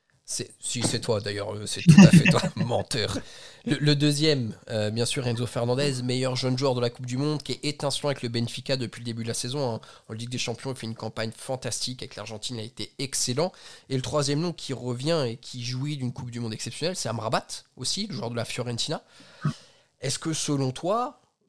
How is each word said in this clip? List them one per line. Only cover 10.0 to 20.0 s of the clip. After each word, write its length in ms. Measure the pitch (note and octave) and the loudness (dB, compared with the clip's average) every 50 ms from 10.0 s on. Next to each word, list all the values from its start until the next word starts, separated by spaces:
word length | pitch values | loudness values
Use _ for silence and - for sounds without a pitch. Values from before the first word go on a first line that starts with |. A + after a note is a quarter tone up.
| - - | -14 -12
En 40 | - | -10
Ligue 160 | G#2+ A#2+ A#2+ | -10 -8 -6
des 80 | B2+ A#2 | -4 -4
Champions, 320 | - B2 A#2 - - C3+ | -4 -4 -4 -6 -6 -8
il 60 | B2+ | -8
fait 100 | - - | -6 -6
une 80 | A2+ A2 | -8 -8
campagne 380 | - - A2+ - A2+ A2+ A2+ - | -6 -8 -8 -4 -4 -4 -4 -6
fantastique 640 | - - - C3 C3 - B2 - - - B2+ B2+ B2 - | -8 -8 -6 -6 -4 -4 -4 -4 -4 -4 -4 -6 -6 -10
avec 120 | C3+ - | -12 -10
l'Argentine, 420 | G#2 G#2 G#2+ A2+ G#2 - - B2 | -10 -10 -10 -10 -8 -8 -8 -6
il 40 | A2+ | -6
a 40 | G#2 | -8
été 280 | A#2+ - - G#2 - _ - | -8 -8 -10 -10 -10 _ -6
excellent. 500 | C#3 B2+ - - - - B2 C3+ E3+ F#3 - - - - - - - - | -6 -4 -2 -2 0 0 2 2 0 0 -2 -6 -20 -20 -20 -16 -8 -4
Et 60 | C3+ | -2
le 40 | C3 | -2
troisième 400 | B2 - C#3 D3+ C#3+ C3+ C#3+ D3 | -2 0 0 2 2 2 2 2
nom 120 | E3+ F3 D#3+ | 0 0 -2
qui 200 | - - - B2+ | -4 -6 -6 -6
revient 520 | A2 A#2 B2 A#2+ B2 C3 D#3 E3+ D#3+ C3+ | -4 -4 -4 -4 -2 0 0 2 2 2
et 100 | A#2 A2+ | 0 -2
qui 280 | C3 - - - B2+ A#2+ | -6 -10 -12 -10 -8 -6
jouit 320 | A#2+ B2+ B2+ C3+ D3 D3+ | -4 -4 -4 -2 -2 -4
d'une 160 | C#3 B2+ B2 B2 | -2 -4 -4 -4
Coupe 180 | - C3+ A#2+ | -4 -8 -8
du 80 | A#2 A#2+ | -6 -6
Monde 160 | A#2+ A2+ A2 | -4 -4 -4
exceptionnelle, 420 | - - - - - D3 F3 F#3 | -6 -6 -8 -6 -4 -4 -2 -2
c'est 120 | - - A#2+ | -2 -4 -4
Amrabat 380 | A2+ A#2 A2 G#2+ D#3+ F#3 - - - - - _ - | -2 -2 -2 0 0 -2 -2 -4 -12 -14 -14 _ -14
aussi, 300 | - B2+ - - F#3 G#3+ | -8 -4 -4 -2 -2 -4
le 80 | G#3 D3 | -4 -4
joueur 160 | - - A#2 | -6 -6 -4
de 60 | A#2+ | -2
la 80 | A#2 G#2+ | -4 -4
Fiorentina. 580 | - - - A#2+ B2 A#2+ A2+ - - D#3 - - _ - - - - - - - D#3 C#3+ - - - - - _ _ _ - | -4 -4 -4 -4 -2 -2 -2 -2 -2 -4 -6 -6 _ -20 -20 -20 -20 -10 -4 -2 -2 -2 -4 -10 -20 -20 -20 _ _ _ -6